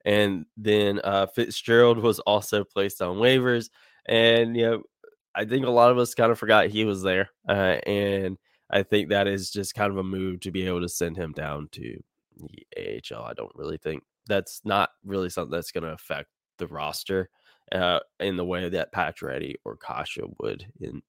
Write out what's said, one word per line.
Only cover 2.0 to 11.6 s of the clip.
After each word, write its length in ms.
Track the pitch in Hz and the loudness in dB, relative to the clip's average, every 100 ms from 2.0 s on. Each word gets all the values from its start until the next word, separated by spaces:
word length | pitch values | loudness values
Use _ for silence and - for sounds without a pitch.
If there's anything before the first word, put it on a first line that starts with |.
| 113 104 | 2 2
also 440 | - 104 98 104 | 2 2 2 -2
placed 380 | 98 - 98 - | 0 -2 -2 -2
on 160 | 90 95 | -4 2
waivers, 520 | 123 131 127 120 113 _ _ _ - | 4 4 4 0 -2 _ _ _ 0
and, 500 | 113 117 117 117 117 | 4 6 6 2 2
you 80 | |
know, 200 | 113 113 - _ - _ _ | 2 0 -6 _ -20 _ _
I 120 | 98 107 | -6 -2
think 200 | 131 131 | -2 2
a 60 | |
lot 200 | 120 120 | 6 8
of 60 | 123 | 6
us 160 | 120 | 2
kinda 220 | - 117 113 | 2 2 2
forgot 320 | 107 107 87 | 4 6 4
he 180 | 104 110 | 2 0
was 160 | 98 | 0
there, 280 | 95 92 98 _ - | 0 0 -2 _ -2
uh, 280 | 101 95 78 - | 2 2 0 0
and 520 | 101 101 98 92 95 _ _ - | -2 0 -2 -4 -8 _ _ -4
I 140 | 98 | -2
think 260 | 95 104 82 | 2 0 2
that 180 | 101 101 | 0 0
is 220 | 98 92 | -2 -6
just 240 | 104 95 | -8 -6
kind 180 | - 104 | -2 -2
of 60 | 98 | -2
a 60 | |
move 360 | 95 95 95 90 | -4 -4 -6 -6
to 100 | 92 | -6
be 160 | 92 92 | -4 -2
able 140 | 87 | -2
to 80 | 87 | -4
send 280 | - 82 85 | -4 -4 -4
him 160 | 80 | -8
down 340 | 73 76 73 | -8 -8 -8